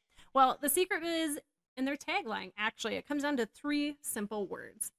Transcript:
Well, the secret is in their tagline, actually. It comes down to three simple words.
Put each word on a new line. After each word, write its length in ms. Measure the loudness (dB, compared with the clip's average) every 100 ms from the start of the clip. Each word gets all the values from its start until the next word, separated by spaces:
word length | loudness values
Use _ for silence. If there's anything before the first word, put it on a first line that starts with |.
| _ -20 -2
Well, 240 | 4 4 4
the 80 | 0
secret 340 | 2 2 0
is 360 | -2 0 0 -2 -10 _ _ -4
in 100 | -2
their 120 | -2
tagline, 540 | -2 -2 -2 -6 -6 0
actually. 380 | -2 0 -2 -2
It 120 | -2
comes 160 | 0
down 120 | 2 2
to 80 | 0
three 500 | -2 0 0 0 -4
simple 440 | -6 -4 -4 -4 -4
words. 460 | -6 -12 -10 -10